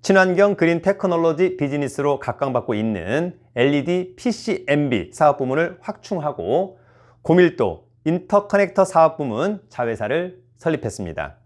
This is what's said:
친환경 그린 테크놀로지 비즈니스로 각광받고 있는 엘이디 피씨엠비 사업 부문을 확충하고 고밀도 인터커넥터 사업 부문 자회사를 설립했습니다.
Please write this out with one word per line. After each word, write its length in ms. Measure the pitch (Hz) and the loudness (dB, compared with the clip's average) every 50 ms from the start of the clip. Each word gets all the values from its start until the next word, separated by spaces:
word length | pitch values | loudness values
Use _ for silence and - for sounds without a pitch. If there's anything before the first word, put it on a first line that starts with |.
| - | 2
친환경 520 | - 196 190 190 185 180 175 202 208 202 | 4 4 4 6 4 4 4 4 4 4
그린 260 | - 170 165 170 170 | 2 2 2 2 2
테크놀로지 760 | 165 190 196 196 - 190 170 170 165 165 160 143 185 185 185 180 | 0 0 -2 0 0 -2 0 2 2 2 2 2 0 0 0 -2
비즈니스로 600 | 143 139 135 147 143 131 - - 143 147 143 135 | -4 -2 -2 -2 -4 -4 -4 -2 0 0 0 -2
각광받고 520 | - - 120 - 143 135 127 120 117 - 117 | -4 -6 -4 -4 -4 -2 -2 -4 -2 -2 -2
있는 680 | 107 110 113 110 92 80 87 117 147 170 180 175 - _ _ _ | -2 0 -2 -2 -4 -4 -4 -2 -2 -2 -4 -8 -12 _ _ _
엘이디 600 | 120 120 139 143 143 135 156 175 180 180 185 - | 0 2 2 2 0 0 0 -2 -2 -4 -6 -12
피씨엠비 920 | - - 247 220 - - - 190 - - - 143 147 147 139 123 101 85 - - | -6 -4 -4 -4 -4 -4 -6 -6 -4 -2 0 0 0 2 0 0 -2 -4 -6 -2
사업 240 | - 156 147 143 | 2 4 4 4
부문을 400 | - 135 127 131 151 165 170 180 - - | 2 -2 -2 0 -2 -2 -2 -4 -10 -14
확충하고 960 | - 202 - _ - 214 175 147 151 139 - 85 90 123 156 190 190 - _ _ _ _ _ _ _ _ _ | -14 -14 -14 _ -8 -8 -6 -4 -6 -6 -6 -4 -2 0 0 -2 -2 -8 _ _ _ _ _ _ _ _ _
고밀도 640 | _ - 160 180 180 170 175 - 120 95 82 - _ _ _ _ _ | _ 2 6 6 6 4 4 0 -2 -2 -2 -6 _ _ _ _ _
인터커넥터 840 | 156 160 - - - - 202 202 - - 202 202 190 190 - 190 | -2 -2 -2 -2 0 0 0 0 2 0 0 0 2 2 0 0
사업 320 | 185 - 170 160 156 160 - | 2 4 4 4 4 2 -2
부문 420 | 147 131 107 110 151 196 214 190 _ _ | -6 -4 -2 -2 -2 -4 -4 -6 _ _
자회사를 720 | - - 123 117 113 104 - 107 135 160 175 185 180 - _ _ _ | -8 -6 -4 -4 -4 -4 -4 -4 -2 -4 -4 -6 -10 -16 _ _ _
설립했습니다. 800 | _ - 165 156 147 - 113 - - 101 85 80 82 76 71 - _ _ | _ -4 -2 -2 -2 -4 -6 -8 -6 -10 -8 -8 -8 -8 -10 -10 _ _